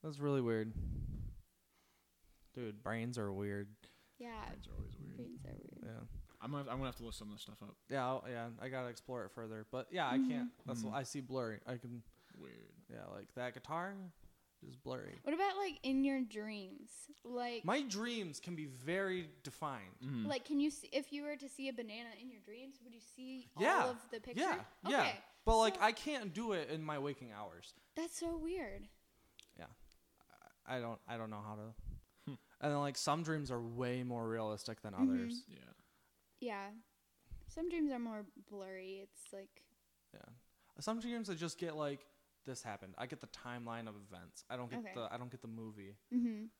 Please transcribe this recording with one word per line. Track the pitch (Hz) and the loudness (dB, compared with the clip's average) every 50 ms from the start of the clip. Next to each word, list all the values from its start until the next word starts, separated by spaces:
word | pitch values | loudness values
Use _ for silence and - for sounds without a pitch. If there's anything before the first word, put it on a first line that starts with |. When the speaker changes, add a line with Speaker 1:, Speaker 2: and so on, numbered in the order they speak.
| - | -6
Speaker 1:
That's | 156 151 139 | -6 -4 2
really | 143 147 139 135 | 4 6 6 8
weird. | 123 117 113 110 110 110 110 - - - - - - - - - - - - - - _ _ _ _ _ _ _ _ _ _ _ _ _ _ _ _ - - _ - - _ | 8 6 6 6 4 2 0 0 0 0 0 0 0 -2 -2 -2 -4 -4 -6 -8 -14 _ _ _ _ _ _ _ _ _ _ _ _ _ _ _ _ -20 -20 _ -20 -14 _
Dude, | - 123 110 104 104 117 | -4 -4 -4 -4 -4 -2
brains | - 110 113 113 120 123 117 | 0 2 2 2 2 2 2
are | 107 101 98 | 2 2 2
weird. | 95 101 101 101 101 101 101 107 - - - - - - - _ _ | 2 2 2 2 0 -2 -4 -8 -16 -20 -20 -20 -20 -20 -20 _ _
Speaker 2:
Yeah. | 247 240 233 220 208 - | -10 -8 -6 -6 -6 -6
Speaker 3:
Brains | - - - - | -6 -8 -8 -6
are | - - | -4 -4
always | - - - - | -4 -4 -6 -8
weird. | 143 - - - 240 - - - - | -10 -10 -8 -8 -8 -8 -8 -10 -8
Speaker 2:
Brains | |
are | - 113 - - - - - - | -8 -8 -10 -10 -12 -12 -10 -10
weird. | 113 113 | -8 -8
Speaker 1:
Yeah. | 113 120 117 117 - - - - - | -8 -8 -8 -8 -10 -10 -12 -14 -10
Speaker 3:
I'm | - 120 | -6 -4
gonna, | 143 143 143 131 | -4 -2 -2 -2
I'm | 120 | -2
gonna | 131 135 | -2 -2
have | 131 117 | -2 -4
to | - 117 | -6 -8
look | 113 107 | -8 -8
some | - 107 104 | -8 -8 -10
of | 104 | -10
this | - - | -10 -12
stuff | - 107 - 104 | -12 -12 -14 -14
up. | - - _ _ _ | -14 -14 _ _ _
Speaker 1:
Yeah, | - 139 127 | 0 2 2
I'll, | 127 135 127 - 120 | 2 2 0 0 -2
yeah, | 123 117 117 120 117 113 | -4 -4 -4 -4 -6 -6
I | - 131 | -6 -4
gotta | 131 131 127 123 | -2 -2 -2 -2
explore | 120 113 - - 127 123 107 | -4 -8 -6 -4 -4 -2 -2
it | 95 - | -4 -4
further. | - 113 110 110 110 107 - | -6 -6 -4 -4 -6 -6 -4
But | - 127 131 - | -4 -4 -4 -2
yeah, | - 180 160 131 | 0 2 2 4
I | 123 135 | 6 6
Speaker 2:
Mm-hmm. | 135 127 | 6 4
Speaker 1:
can't. | 123 120 123 - - - - | 4 2 0 -2 -4 -8 -6
That's | 131 131 120 | -4 -2 -2
Speaker 3:
Mm-hmm. | 110 107 | -2 0
Speaker 1:
what | 107 139 | 0 0
I | 135 | -2
see | - - 143 | -2 -4 -4
blurry. | 135 123 131 131 123 113 110 - - | -4 -2 0 0 0 0 -2 -4 -4
I | - 127 | -6 -6
can | 120 - 123 120 123 113 - - - - - - | -4 -4 -6 -8 -8 -10 -12 -20 -20 -20 -20 -18
Speaker 3:
Weird. | - - 65 60 57 - - - - - _ | -16 -14 -14 -14 -14 -18 -18 -20 -20 -16 _
Speaker 1:
Yeah, | 123 113 98 90 95 | -10 -8 -8 -8 -8
like, | 98 101 - - | -10 -10 -10 -6
that | 127 123 123 123 | -4 -4 -4 -4
guitar | 131 - - 151 165 175 190 202 196 190 180 165 - - - - _ _ _ _ _ - | -6 -8 -4 -4 -2 -2 -4 -6 -6 -10 -10 -12 -14 -20 -20 -20 _ _ _ _ _ -16
is | - 131 | -14 -14
blurry. | 127 - 131 127 127 104 92 - - - | -10 -6 -4 -4 -4 -4 -8 -10 -6 0
Speaker 2:
What | - 294 | 0 2
about, | 330 392 403 370 | 4 4 2 4
like, | 381 403 381 294 - - | 2 0 0 -2 -2 0
in | 262 269 269 269 | 2 4 6 6
your | 277 269 269 254 | 6 6 4 2
dreams? | 220 214 214 208 214 214 208 196 185 196 196 - - - - - - 294 - _ | 0 -2 -4 -4 -4 -4 -6 -6 -8 -10 -12 -14 -14 -14 -16 -16 -16 -18 -16 _
Like, | 233 247 240 247 240 240 233 - | -4 -2 0 0 0 -2 0 2
Speaker 1:
My | 160 214 285 294 | 2 4 4 2
dreams | 254 190 196 220 240 240 226 202 170 143 - | 2 0 0 2 2 2 0 0 -2 -4 -6
can | - 175 175 | -6 -6 -4
be | 160 156 | -4 -4
very | 143 131 123 123 139 170 190 196 190 185 180 170 151 147 - - | -6 -6 -6 0 2 2 4 4 4 2 0 0 -4 -10 -10 -12
defined. | 143 - - - 151 135 120 98 92 - - 123 | -10 -8 -2 -2 -2 -2 -2 -6 -8 -12 -8 -4
Speaker 3:
Mm-hmm. | 135 139 120 110 | -2 0 2 2
Speaker 2:
like, | 104 269 262 240 | 4 2 2 2
can | - 294 285 | 2 4 6
you | 285 311 | 6 4
see, | 294 - - - - | 2 0 -10 0 0
if | 269 277 - 285 | 0 0 0 -4
you | 285 285 | -4 -2
were | 294 294 | -2 -4
to | 285 277 269 | -4 -6 -10
see | - - 269 269 | -8 -4 -4 -2
a | 254 | -2
banana | 233 233 220 208 226 240 233 220 202 | -2 -4 -6 -6 -8 -8 -10 -12 -12
in | 233 254 | -12 -14
your | 240 214 190 | -14 -14 -14
dreams, | - 208 240 262 269 269 269 233 | -14 -14 -12 -12 -14 -16 -16 -18
would | 247 233 | -18 -18
you | 233 220 - - | -18 -20 -20 -14
see | - 254 254 262 262 247 - _ | -12 -8 -8 -8 -8 -8 -10 _
Speaker 1:
Yeah. | - 190 277 370 370 165 | 4 6 8 8 8 6
Speaker 2:
all | 254 | 6
of | 247 233 - - | 2 -2 -6 -8
the | - 226 | -8 -8
picture? | 214 254 240 196 311 | -6 -4 2 4 4
Speaker 1:
Yeah, | 370 320 - - - - - - - | 6 4 2 0 -8 -12 -4 0 6
yeah. | 277 269 - | 8 8 8
Speaker 2:
Okay. | 277 220 196 - - - - - | 8 6 2 -6 -16 -20 2 8
Speaker 1:
But, | - 226 220 | 10 12 12
like, | 220 220 190 | 12 10 10
Speaker 2:
So | 180 - | 10 8
Speaker 1:
I | 220 233 | 8 8
can't | - - - 302 269 214 202 156 | 6 0 0 0 0 0 -2 -2
do | 196 233 226 202 | 0 2 2 2
it | 175 151 120 | 2 2 2
in | 147 160 156 | 0 -2 0
my | 156 151 143 | 0 0 0
waking | 139 147 139 - 131 120 | 2 0 0 -2 -6 -10
hours. | 107 101 107 95 82 87 87 - - - - _ _ | -6 -6 -6 -6 -6 -10 -16 -16 -18 -20 -20 _ _
Speaker 2:
That's | - 330 339 - - | -4 -4 -4 -4 -2
so | 339 339 339 | -2 0 0
weird. | 330 311 330 349 381 302 214 202 202 208 208 - - _ _ _ _ _ _ _ _ - _ _ | 0 0 0 0 0 -2 -2 -4 -6 -8 -10 -14 -20 _ _ _ _ _ _ _ _ -20 _ _
Speaker 1:
Yeah. | - 82 - - - - - - _ _ _ _ _ - _ - - - - - _ _ | -14 -14 -14 -14 -18 -20 -20 -20 _ _ _ _ _ -20 _ -20 -20 -20 -20 -20 _ _
I, | - 127 127 | -4 -4 -2
I | |
don't, | 120 117 117 - - | -2 -2 -4 -6 -6
I | - 120 | -6 -6
don't | 117 113 110 | -4 -4 -4
know | 110 104 104 | -6 -6 -6
how | 107 107 | -6 -6
to. | 107 107 113 113 - - - - - - _ _ _ - | -6 -8 -10 -10 -8 -8 -8 -8 -8 -12 _ _ _ -8
Speaker 3:
Hmm. | - 139 117 _ _ - _ | -8 -8 -8 _ _ -12 _
Speaker 1:
And | - 147 147 | 2 2 4
then, | 143 | 4
like, | 143 143 135 | 2 2 2
some | - - 156 147 160 170 | 2 4 4 4 4 4
dreams | 156 160 156 147 127 127 | 2 2 0 2 0 0
are | 120 117 | 0 0
way | 117 117 120 127 123 123 127 127 | -2 0 2 2 2 4 2 2
more | 123 123 117 113 113 | 0 0 0 2 2
realistic | 113 113 110 107 107 104 - - 110 - - | 2 2 2 2 0 0 -2 -6 -6 -6 -6
than | 107 98 | -6 2
Speaker 2:
Mm-hmm. | 92 - 262 | 6 6 8
Speaker 1:
others. | 127 - 240 233 240 240 247 - | 8 6 2 0 -2 -4 -6 -10
Speaker 3:
Yeah. | - 65 64 60 - _ - _ _ _ _ _ _ _ _ _ _ _ | -16 -18 -18 -20 -20 _ -20 _ _ _ _ _ _ _ _ _ _ _
Speaker 2:
Yeah. | - 240 214 196 196 202 208 226 226 _ _ _ _ _ _ _ _ - - - - | -4 -4 -2 -2 -4 -6 -10 -12 -18 _ _ _ _ _ _ _ _ -12 -12 -10 -10
Some | - - - 330 359 | -10 -4 -2 0 0
dreams | 339 339 302 294 269 | 4 4 4 4 4
are | 240 | 2
more | 240 233 220 214 208 196 - - 202 - | 0 -2 -2 -4 -6 -8 -12 -18 -16 -12
blurry. | 208 202 190 190 190 185 185 190 190 196 196 | -10 -8 -8 -6 -8 -8 -6 -8 -8 -10 -10
It's | 202 _ - - - - | -14 _ -18 -14 -10 -10
like | 196 196 - _ - - _ _ _ _ _ _ _ _ _ - | -10 -10 -12 _ -20 -20 _ _ _ _ _ _ _ _ _ -20
Speaker 1:
Yeah. | - - - 123 123 - _ _ _ _ _ _ - | -18 -18 -18 -20 -20 -20 _ _ _ _ _ _ -4
Some | 147 - 220 233 | 0 0 0 0
dreams | 226 240 240 240 226 190 | 0 -2 -2 -2 -2 -2
I | 190 | -2
just | 160 170 170 160 - | 0 0 -2 -2 -2
get, | 180 170 156 | -2 -2 0
like, | 156 151 143 143 135 - - _ _ _ _ _ _ _ | 0 0 0 0 -2 -8 -16 _ _ _ _ _ _ _
this | - 131 - - | -8 -8 -6 -4
happened. | 113 104 101 - 95 95 - | -6 -6 -6 -6 -10 -8 -6
I | 120 | -6
get | 127 156 135 - | -6 -6 -8 -8
the | 110 | -12
timeline | - - - 123 120 120 120 117 117 117 117 110 | -14 -10 -8 -6 -6 -6 -4 -4 -4 -4 -4 -6
of | 104 | -8
events. | 104 101 92 95 87 92 - - - - _ | -10 -12 -12 -14 -14 -14 -14 -16 -18 -10 _
I | 123 127 | -4 -4
don't | 123 123 | -4 -4
get | - 240 | -4 -6
Speaker 2:
Okay. | 233 208 185 | -6 -6 -4
Speaker 1:
the, | 123 117 101 | -4 -4 -4
I | - | -4
don't | 123 123 123 | -4 -6 -6
get | 120 127 | -8 -10
the | - 117 | -8 -8
movie. | 110 113 113 110 107 104 98 98 101 - _ _ 240 | -8 -6 -6 -8 -8 -10 -12 -12 -14 -16 _ _ 2
Speaker 2:
Mm-hmm. | 247 240 240 226 208 214 226 _ _ | 4 4 4 2 -2 -6 -10 _ _